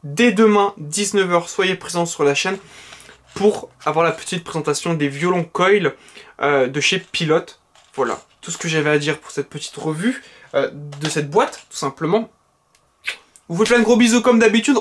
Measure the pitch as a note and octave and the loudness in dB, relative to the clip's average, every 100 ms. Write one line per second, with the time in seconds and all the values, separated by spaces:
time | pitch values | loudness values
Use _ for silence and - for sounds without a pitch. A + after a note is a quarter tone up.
0 | D3 D3 A#3+ G3 A3 G#3 G3+ - D3 D#3 | -10 2 2 6 4 4 2 -2 -10 -6
1 | G3+ G3+ F#3 F3 E3+ - F#3 F3 - E3+ | -2 0 2 0 0 -4 -2 -2 -6 -4
2 | E3+ - C#3+ C#3 F#3 G3 - - - - | -4 0 0 2 -2 -6 -12 -20 -20 -20
3 | - - _ - G#3 - - _ D#3 D3+ | -20 -20 _ 0 2 2 -8 _ -2 0
4 | E3 D#3+ - F3 E3 D#3+ D3 C#3+ F3 E3 | 0 -2 -8 -8 -6 -6 -4 -4 -2 -2
5 | D3 C#3 F3 F3+ E3 - F#3 G#3 D#3+ - | -2 -2 -2 -2 -2 0 2 4 0 -4
6 | - - - - C#3+ C#3+ B2+ C#3+ C3+ F#3+ | -20 -20 -20 -4 0 2 0 0 -2 -2
7 | - - D#3+ D#3+ - - _ _ _ - | -4 -6 0 0 -2 -20 _ _ _ -4
8 | B2 F#2+ _ _ - E3 E3+ D#3+ D3+ D3+ | -4 -4 _ _ -14 -10 -4 -2 2 0
9 | D3 D3 - - C3+ D#3 - - D#3 D#3 | 0 -6 -8 -10 -10 -10 -14 -8 -6 -2
10 | G#3+ C4 - - - C#3 C#3 C#3+ D3 C#3+ | -4 -4 -12 -20 -6 -2 -2 -6 -16 -8
11 | D3+ D3+ D3 F3 C#4+ - - - C#3+ - | -4 -4 0 0 0 -4 -16 -8 -8 -6
12 | D#3+ G#3 A3+ _ _ _ _ _ _ _ | -2 -2 -2 _ _ _ _ _ _ _
13 | - - _ - _ E3+ A3 A#3+ G#3+ A#3 | -14 -14 _ -20 _ -2 2 4 4 4
14 | A#3 A#3+ B3 A#3 A3+ A3 A3 B3+ | 6 4 4 4 4 4 2 2